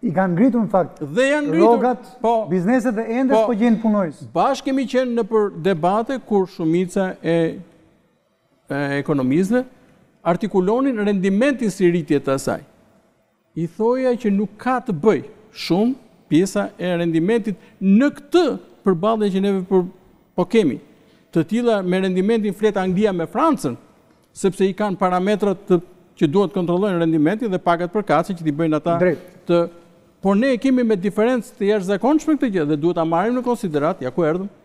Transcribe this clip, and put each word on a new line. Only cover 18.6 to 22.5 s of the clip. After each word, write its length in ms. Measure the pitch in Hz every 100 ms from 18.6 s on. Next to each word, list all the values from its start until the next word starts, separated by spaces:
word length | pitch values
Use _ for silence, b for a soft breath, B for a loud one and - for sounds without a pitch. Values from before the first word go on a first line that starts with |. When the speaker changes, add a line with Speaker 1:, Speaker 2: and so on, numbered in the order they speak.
| - - -
Speaker 2:
përballje 460 | 175 202 226 208 190
që 80 |
neve 200 | 196 196 185
për, 160 | 190 180 - _ _ _ -
po 100 | 180
kemi. 300 | 226 180 113 - - b b b
Të 100 | 175 156
tilla 300 | 220 240 214
me 180 | 180 185
rendimentin 500 | 190 185 190 226 208